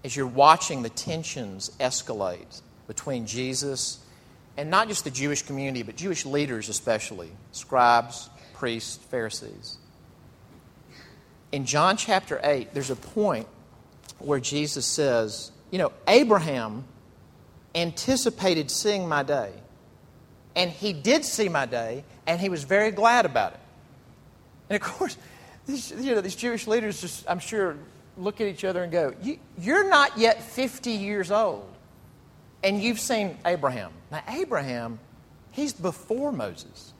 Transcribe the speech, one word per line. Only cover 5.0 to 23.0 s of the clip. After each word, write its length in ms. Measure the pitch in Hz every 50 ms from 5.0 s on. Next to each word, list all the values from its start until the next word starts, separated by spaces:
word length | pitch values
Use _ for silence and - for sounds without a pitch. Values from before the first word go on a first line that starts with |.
| -
the 60 | 147
Jewish 320 | 127 127 139 147 147 139
community, 400 | - - 139 139 139 135 131 123
but 120 | 113 107 110
Jewish 300 | - 165 196 175 - -
leaders 440 | 139 139 147 147 135 123 110 104 107
especially, 600 | 104 - - 120 113 107 - - 110 92 85 80 90 - - -
scribes, 760 | - - - - 135 127 120 120 120 120 117 - - - - - - - - - -
priests, 420 | - 139 120 117 117 - - -
Pharisees. 800 | - - - - 123 113 110 - - 113 110 101 101 104 - - - - - - - - - - - - - - - - - - - - - - - - - - - - - - - - - - - - -
In 120 | - 143 135
John 300 | 120 139 151 160 185 202
chapter 440 | 214 - - 202 190 - - 151 131
eight, 320 | - 147 147 131 110 - -
there's 160 | 143 135 131
a 60 | 127
point 500 | 117 - - - 220 208 202 143 110 113 - - - - - - - - - - - - - - -
where 220 | - 143 147 135
Jesus 440 | 120 - 139 147 147 147 - 143 120
says, 680 | - - - 147 139 123 117 110 107 110 - - - - - - -
you 80 | - 185
know, 140 | 165 143 - - - -
"Abraham 760 | 202 254 294 233 214 190 160 160 139 123 113 110 104 120 135 - - - - - - - - - - - - - - - - -
anticipated 960 | - 170 170 170 160 - - - 269 254 - 233 226 - 190 190 175 160 147 -
seeing 400 | - - - 214 208 196 180 165
my 140 | 151 143
day, 300 | 139 143 147 135 110 98 92 - - - - - - - - - - - - - - - - - - - -
and 160 | 175 180 175
he 200 | 156 - 202 208
did 320 | 180 147 135 214 277 320 302
see 240 | - - - 214 190
my 180 | 165 147 135
day, 380 | 120 123 120 117 113 120 139 143 - - - -
and 140 | 156 165 170
he 80 | 190 196
was 160 | 180 156 139
very 260 | 135 190 202 214 220
glad 360 | 202 196